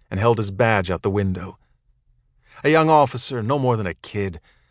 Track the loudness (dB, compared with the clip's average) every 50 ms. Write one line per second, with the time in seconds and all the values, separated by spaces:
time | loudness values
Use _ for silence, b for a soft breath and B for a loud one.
0 | _ -8 -4 0 2 2 2 2 -2 -6 -2 0 0 2 2 0 0 -2 -4 -4
1 | -2 -2 -2 0 -2 -2 -4 -6 -8 -12 -16 _ _ _ _ _ _ _ _ _
2 | _ _ _ _ _ _ _ _ B B B B B 2 4 4 4 6 6 4
3 | 4 4 0 -8 -8 -6 -6 -6 -2 -2 -2 0 2 0 0 0 -2 -6 -8 _
4 | -14 -10 -6 -6 -4 -4 -6 -10 _ _ _ _ _ _